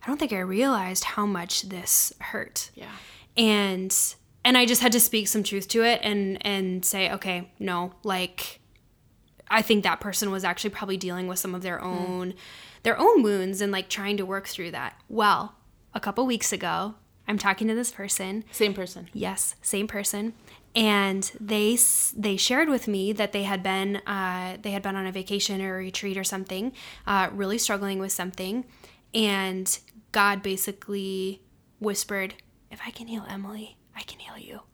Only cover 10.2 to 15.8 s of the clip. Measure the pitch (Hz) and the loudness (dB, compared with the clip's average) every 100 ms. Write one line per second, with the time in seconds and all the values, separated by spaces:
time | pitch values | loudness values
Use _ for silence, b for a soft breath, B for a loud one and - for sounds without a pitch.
10.2 | 208 190 180 180 214 196 202 190 180 180 | -2 0 -2 -2 -4 -6 -4 -4 -4 -4
11.2 | 185 185 196 180 185 175 180 190 185 180 | -4 -4 -4 -4 -4 -4 -4 -4 -2 -4
12.2 | 180 185 B B B B 226 - 392 440 | -4 -8 B B B B 0 6 8 8
13.2 | 214 202 185 190 202 196 190 - 202 208 | 6 2 0 -2 -2 -2 -4 -4 -2 -2
14.2 | 190 196 196 - 170 160 131 - _ 220 | -2 -6 -6 -8 -8 -6 -8 -10 _ 2
15.2 | 208 175 208 - _ _ | 4 4 0 -12 _ _